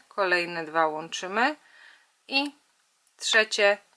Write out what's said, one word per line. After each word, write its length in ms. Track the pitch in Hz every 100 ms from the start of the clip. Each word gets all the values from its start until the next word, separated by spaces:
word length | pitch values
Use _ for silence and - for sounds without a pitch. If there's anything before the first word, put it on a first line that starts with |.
| -
kolejne 580 | - 185 175 170 170 156
dwa 220 | 160 156
łączymy 680 | 156 165 - 185 208 269 302 _ - - - _ _ -
i 240 | 269 285 - _ _ _ _ _ -
trzecie 600 | - 226 220 - 202 202 _